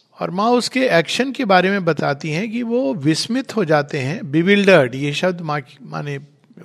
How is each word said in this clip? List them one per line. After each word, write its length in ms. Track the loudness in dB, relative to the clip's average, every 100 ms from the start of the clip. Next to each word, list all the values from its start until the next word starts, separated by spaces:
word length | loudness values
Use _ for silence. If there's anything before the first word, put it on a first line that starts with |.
| _ -10
और 120 | -6
माँ 200 | -2 2
उसके 360 | 2 0 0 2
एक्शन 440 | 2 2 -2 -4
के 140 | -2 2
बारे 240 | 4 4
में 160 | 0 0
बताती 440 | 0 0 -2 -4
हैं 220 | -6 -4
कि 120 | -6
वो 300 | -4 -2 -2
विस्मित 640 | -2 0 0 -2 -4 -4 -2
हो 100 | 2
जाते 340 | 2 0 -4
हैं, 220 | -4 -6
bewildered, 720 | -2 0 4 4 6 6 6 0
ये 180 | -4
शब्द 280 | -2 -2 -2
माँ 200 | -4 -6
की, 160 | -8 -16
माँ 220 | -12 -10
ने 160 | -8 -10 -12 _ _ -20